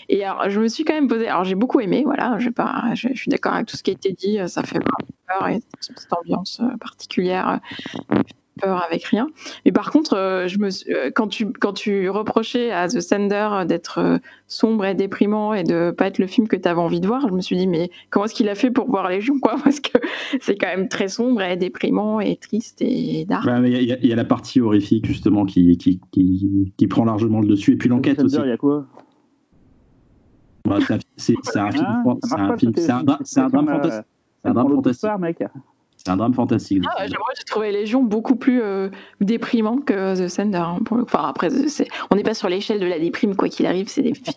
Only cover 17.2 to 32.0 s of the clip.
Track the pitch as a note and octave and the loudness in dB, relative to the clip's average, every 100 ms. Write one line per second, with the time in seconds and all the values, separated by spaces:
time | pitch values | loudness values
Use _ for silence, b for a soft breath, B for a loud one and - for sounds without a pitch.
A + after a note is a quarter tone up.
17.2 | C#4 F#3 F#3 F#3 F#3+ E3 F3 B B G#3 | 0 -2 -2 0 0 0 -2 B B -2
18.2 | G#3 - G#3 G3+ B3+ B3 G#3+ G3 F#3 F#3 | -2 0 -2 0 0 0 0 0 0 0
19.2 | A3 C#4+ A#3+ B3+ C#4 - - A#3+ B B | 0 2 2 2 0 0 0 0 B B
20.2 | B C4+ - G3+ F#3+ F3+ F#3 - G3 F#3+ | B -4 -2 -2 -2 -2 -2 -2 -4 -2
21.2 | A#3+ A#3+ F#3 F3+ F3 - - F#3+ G#3 G#3+ | 0 2 0 -2 -4 -2 0 0 0 0
22.2 | G3+ - - G#3+ - - - - - D#3 | 0 -4 -4 -4 -4 -4 -2 -2 -2 -4
23.2 | - - - B2 B2 B2 B2 B2+ B2+ A2+ | -2 -2 0 2 2 2 0 2 0 2
24.2 | A2+ A#2+ - C3 A2+ G#2 G2 A2+ A2+ - | 0 0 0 2 4 4 4 0 0 0
25.2 | A2 G#2 G2 F2+ F2 F2 - F#2 - - | 2 2 2 6 6 6 4 0 0 2
26.2 | F#2 F#2 G2 G2 F#2+ - G#2+ A#2+ A2+ G#2+ | 4 4 2 2 0 2 2 2 2 2
27.2 | A2+ A2 G#2 G2+ A#2 A#2+ B2 B2 C#3+ C#3 | 2 2 4 4 4 4 4 2 2 4
28.2 | C3+ C#3+ C#3 A2+ C#3+ D3 C3 - - _ | 4 2 0 0 2 0 -2 -16 -20 _
29.2 | _ _ _ _ _ _ _ _ _ _ | _ _ _ _ _ _ _ _ _ _
30.2 | _ _ _ _ - G2+ - A2 - - | _ _ _ _ 0 2 2 0 -4 -4
31.2 | - A#2 - G#2 G#2 C3 F#3 A#3 | 0 0 0 -2 0 0 0 2